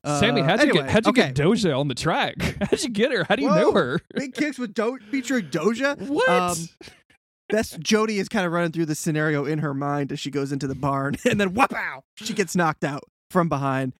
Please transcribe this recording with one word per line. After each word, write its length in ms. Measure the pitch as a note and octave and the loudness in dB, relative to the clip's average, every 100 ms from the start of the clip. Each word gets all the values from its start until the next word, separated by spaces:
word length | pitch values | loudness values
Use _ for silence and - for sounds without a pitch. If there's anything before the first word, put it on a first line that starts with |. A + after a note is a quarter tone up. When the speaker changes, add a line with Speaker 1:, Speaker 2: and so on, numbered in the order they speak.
| C#3+ | -2
Speaker 1:
Sammy, 360 | D3 G#3+ A#3+ | 0 2 2
Speaker 2:
Uh, 40 | D3 | 2
Speaker 1:
how'd 140 | G#3 | 4
you 100 | D4 | 4
Speaker 2:
anyway, 100 | F3+ C#3 | 2 2
Speaker 1:
get, 40 | |
how'd 140 | E3+ C4 | 2 4
you 40 | |
Speaker 2:
okay. 120 | B3+ D#3+ | 4 2
Speaker 1:
get 20 | B2+ | 2
Doja 420 | D3+ A3 F#3 C3 | 2 4 2 0
on 80 | D3 | -2
the 80 | - | -2
track? 400 | D#3 A3 E3+ - | -2 0 -2 -4
<laughs> 220 | - - | -6 -4
How'd 200 | G3+ - | -2 0
you 80 | C#4+ | 0
get 220 | G#3 A#3+ | 0 2
her? 140 | A3+ D#3 | 0 0
How 80 | A#3 | 2
do 80 | |
you 60 | C#4+ | 4
know 220 | D4+ D#4 | 4 4
Speaker 2:
Whoa, 20 | |
Speaker 1:
her? 260 | B3 C3 D#3+ _ - | 4 2 -2 _ -8
Speaker 2:
Big 180 | C4+ | -6
Kicks 240 | A#3+ D4+ B3 | -2 -2 -2
with 140 | A#3+ | -6
Do-, 260 | A3+ A3 C4 G#3 | -2 -2 -4 -6
featuring 340 | C4+ B3+ B3+ D#3 | -6 0 -2 -2
Doja? 480 | D#3+ F3 A3+ C#4 C#4+ C4 | 0 0 0 -2 -2 -4
Speaker 1:
What? 220 | D4+ B4+ | 0 4
Speaker 2:
Um, 260 | F3+ F3+ E3 E3 _ - - _ _ _ _ - | 4 2 -2 -8 _ -20 -20 _ _ _ _ -2
that's, 220 | G#3+ A3+ - | -2 -2 -6
Jody 420 | D3+ G#3+ A3 G#3 | 0 2 2 0
is 100 | F#3+ | -2
kinda 200 | A3 F3+ | -2 0
running 220 | E3+ E3+ | 0 0
through 140 | D#3+ D#3+ | 0 -2
the 100 | D3+ | -2
scenario 500 | F3 D3+ D#3 D3 C#3 | 0 0 2 0 0
in 140 | D#3 | -2
her 140 | D3+ | -2
mind 380 | C3+ C#3+ C#3+ C#3 | -2 -2 -2 -2
as 80 | C#3+ | -6
she 100 | C#3 | -4
goes 220 | C#3+ C#3 | -4 -2
into 160 | C#3+ C#3 | -4 -4
the 80 | C3 | -2
barn, 400 | C#3 C#3 C#3 - | -2 0 -2 -2
<laughs> 40 | B3 | 0
and 100 | G#3 | 2
then 140 | G3 | 0
whapow, 480 | G3 C4+ A#3+ F3+ C3+ _ - | 2 0 0 -6 -10 _ -14
she 160 | G#3+ | -8
gets 220 | F3+ F3+ E3+ | -4 0 2
knocked 280 | D#3+ D3 | 0 0
out 200 | D3+ C#3 - _ _ | -4 -6 -10 _ _
from 180 | - E3+ | 0 2
behind 440 | C#3+ C#3 C3 C3 | 0 0 -2 -4